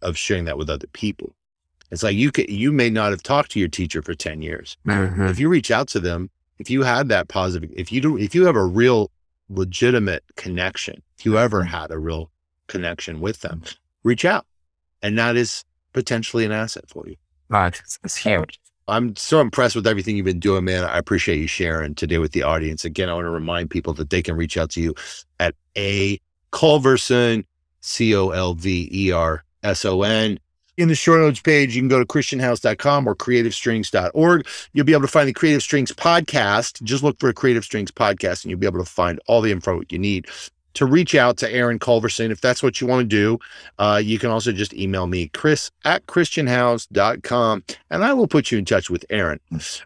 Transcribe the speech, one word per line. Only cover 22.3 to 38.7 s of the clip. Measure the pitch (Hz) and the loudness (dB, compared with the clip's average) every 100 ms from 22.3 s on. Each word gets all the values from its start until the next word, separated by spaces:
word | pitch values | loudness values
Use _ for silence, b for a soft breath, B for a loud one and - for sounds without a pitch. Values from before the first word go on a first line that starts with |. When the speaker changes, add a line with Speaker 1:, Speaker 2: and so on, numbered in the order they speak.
Speaker 1:
the | 87 | -2
audience. | 71 80 78 78 85 | -2 -2 -4 -6 -8
Again, | 78 90 | -4 -4
I | |
wanna | 85 85 | -4 -6
remind | 82 80 87 82 | -6 -4 -4 -4
people | 85 82 | -6 -6
that | 76 73 | -6 -4
they | 90 | -2
can | 87 | -2
reach | 82 82 87 | -4 -4 -2
out | 78 | -4
to | 85 | -2
you | 82 - B B - - | -4 -6 B B -14 -4
at | 87 - _ 104 | -2 -4 _ -6
A | 101 101 196 - _ _ _ | -2 0 -2 -4 _ _ _
Colverson, | - 160 151 131 123 - 123 120 110 - _ _ _ | 2 4 6 4 4 2 2 2 0 -4 _ _ _
C | - - 113 101 | -10 0 2 4
O | 95 | 2
L | 87 92 | 0 -2
V | 82 95 90 85 | -2 -2 -2 -4
E | 95 95 | -2 0
R | 85 82 78 - _ | 2 0 -2 -8 _
S | 104 92 | -4 -2
O | 104 95 | 0 0
N. | 101 110 110 98 _ _ _ - | 2 2 0 -4 _ _ _ 0
In | 165 | 2
the | |
show | 151 170 165 | 4 6 6
notes | 156 120 | 6 2
page, | 160 147 135 120 | 4 4 4 0
you | |
can | 131 | 2
go | 127 | 2
to | 120 | 2
christian | 151 - 135 | 0 -2 -2
house | 127 117 | -2 0
dot | 113 104 | 0 2
com | 143 143 120 | 2 2 0
or | |
creative | 95 - 120 113 | -2 2 2 2
strings | - 123 113 104 | -2 -2 -2 0
dot | 98 90 | 0 0
org. | - 165 170 B B B | 4 4 4 B B B
You'll | 147 143 | 2 4
be | |
able | 151 | 4
to | 139 | 4
find | 160 139 | 4 2
the | |
Creative | - 160 143 | 2 2 2
Strings | - 143 123 | 2 0 -2
podcast. | - 170 170 156 139 101 107 - - | 0 2 2 2 0 2 0 -2 -8
Just | 110 131 | -4 0
look | 143 - | 0 2
for | 131 | 0
a | |
Creative | - 131 113 | 2 2 2
Strings | - 110 95 | -2 -6 -6
podcast, | - 107 98 95 90 | 0 0 2 -4 -4
and | 92 | -6
you'll | 90 | -2
be | |
able | 101 | -2